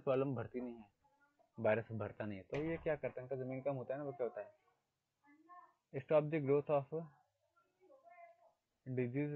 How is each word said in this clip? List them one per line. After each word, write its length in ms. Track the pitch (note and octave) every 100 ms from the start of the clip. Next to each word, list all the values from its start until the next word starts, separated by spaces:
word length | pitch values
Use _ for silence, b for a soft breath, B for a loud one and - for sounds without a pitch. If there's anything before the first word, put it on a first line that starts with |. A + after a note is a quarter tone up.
| C#3+
problem 260 | C3 C#3 A#2+
भरती 260 | G#2+ B2
नहीं 140 | B2 A#2
है, 100 | G#2+ _ _ _ _ _ _ -
virus 340 | A2 G#2+ A2 A2
भरता 220 | G#2 - G#2+
नहीं 120 | G2
है। 60 | -
तो 120 | C#3
ये 140 | D#3 E3
क्या 120 | E3 D3
करता 260 | B2 B2+
है, 40 | B2+
इनका 100 | C3
जमीन 180 | B2+ C3
कम 140 | C3 C#3
होता 180 | A#2+
है 60 | C3+
ना, 60 | C#3+
वो 60 |
क्या 160 | C3+ A#2+
होता 140 | G#2
है, 60 | G2+ - _ _ _ _ _ _ D4 D4+ D#4+ - - _ _
stop 360 | C#3 - D#3 D3+
the 60 | D#3+ C3+
growth 240 | C#3+ D3 D3
of 80 | C3+ D#3+ D#3+ - _ _ _ _ _ _ F#4 C5+ - - - - - _ _ _ C3+
disease 480 | B2+ B2 C3 D3